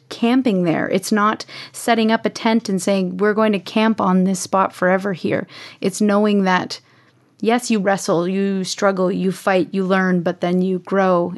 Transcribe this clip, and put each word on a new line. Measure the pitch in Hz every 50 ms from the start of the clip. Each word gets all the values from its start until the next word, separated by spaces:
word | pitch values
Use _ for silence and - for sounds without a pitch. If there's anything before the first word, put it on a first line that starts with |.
| _ _
camping | - - - 233 247 269 254 262 196 185 180
there. | 170 156 - - -
It's | - 190 185 - 220
not | 208 208 214 220 - - - - - - - -
setting | - - - 233 226 220 220
up | 226 226 -
a | 208
tent | - - - 233 226 233 - -
and | 196 185
saying, | - 208 196 196 185 180 185 185
"We're | 202 214 208
going | 208 220 214 208
to | 190
camp | - - - 220 220 220 220 -
on | 208 190 185 185 180
this | 190 190 180
spot | - - - 190 190 196 -
forever | - 185 180 185 190 190 202 185
here." | - - - - - 190 - - - - - - -
It's | - 190 185 -
knowing | 214 208 202 208 214 214 208 202 196
that, | 190 185 180 - - - - - _ _ _ _ _ _ _ _ _ _ _
yes, | - 208 233 247 240 -
you | 226 214
wrestle, | 185 196 196 185 - - 185 160 175 180
you | 190 196 196 196 196 190 185
struggle, | 180 - - 208 196 196 185 185 180
you | 196 180 180 190 180
fight, | - - 208 190 185 170 - -
you | 190 190
learn, | 180 196 190 185 185 185 180 170
but | 185 175 -
then | - 175 180 185 185
you | 190 185 180
grow | 180 - 190 196 190 185 180 175 170 175 175